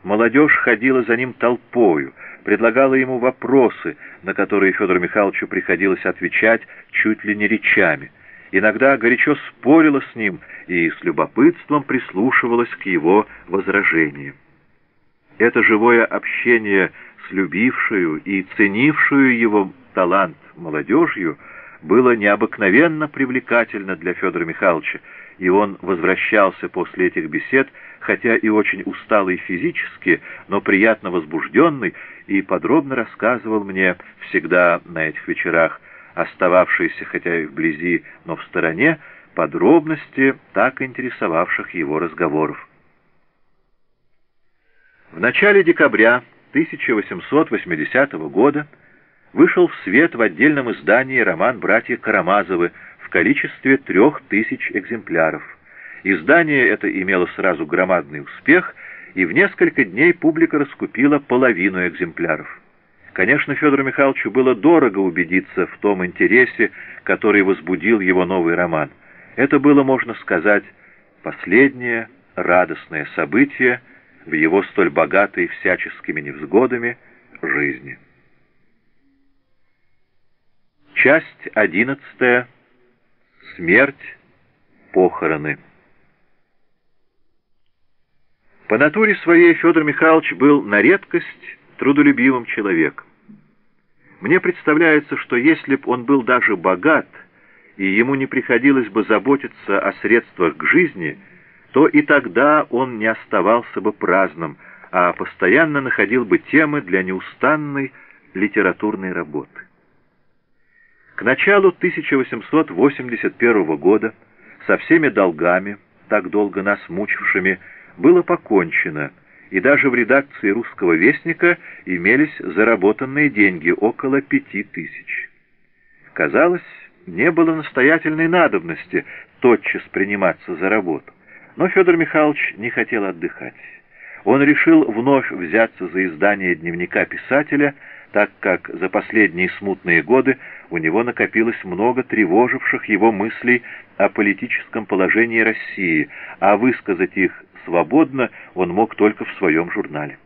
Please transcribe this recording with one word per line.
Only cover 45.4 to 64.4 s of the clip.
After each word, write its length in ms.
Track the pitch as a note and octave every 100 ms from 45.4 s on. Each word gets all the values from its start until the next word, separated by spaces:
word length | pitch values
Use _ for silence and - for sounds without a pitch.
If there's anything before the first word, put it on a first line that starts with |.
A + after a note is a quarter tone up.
| G3+ G3+
декабря 600 | E3+ - D3 A2 A2+ B2 - _ _
тысяча 420 | C#3 E3 D3+ - A2
восемьсот 560 | F#2+ F#2+ - C#3+ E3
восьмидесятого 760 | G#2 - D#2+ D2 B2+ C#3 E2 D#2
года 360 | D#2 C#3 D3 D3 _ _ _ _ _ _
вышел 340 | - D#3+ - F3
в 80 | -
свет 320 | - G#2+ E3 A#2+
в 60 |
отдельном 500 | A2 D#2+ C3+ D3 B2
издании 480 | G2+ - B2 C3 C3
роман 400 | G2+ E2 G#2+ A#2
«Братья 360 | F2 A2 - A#2
Карамазовы» 760 | - G2+ F2 G2+ F2 F#2 E2+ - - -
в 100 | -
количестве 680 | F#2 F2+ C#3+ C#3 - C3 C3+
трёх 440 | - F2+ C3+ D3+ _
тысяч 420 | G2+ A2+ B2+ -
экземпляров. 680 | G#2 - A2+ - E2 D#2+ D2+ - - _ - - -
Издание 640 | F#2+ F2+ E2 E3 D#3+ C#3+ A#2+
это 220 | G#2 G2+
имело 360 | G2 F#2+ F#2+ F2+ -
сразу 300 | F#2+ D#2 D#2
громадный 560 | F2 F#2 F2+ C#2+ D2
успех, 540 | C#2+ - - F3 - - - - -
и 100 | -
в 80 | -
несколько 540 | A#2 G3 - E3+ C#3+ G#2+
дней 280 | G2 E3+
публика 460 | E3+ D#3+ D#3+ D#3+ D3+
раскупила 600 | C#3+ - G#2 A2+ C#3 D3
половину 680 | C#3+ B2 B2+ F2+ F#2+ F#2 F2+
экземпляров. 720 | D#2+ F2 E2 E2+ D#2 D2+ - _ _ _ _ -
Конечно, 420 | - F#2+ C#3+ C#3+ C3+
Фёдору 280 | D3+ C#3 C3+
Михайловичу 440 | C#3 C#3 C#3 A2+
было 260 | A2+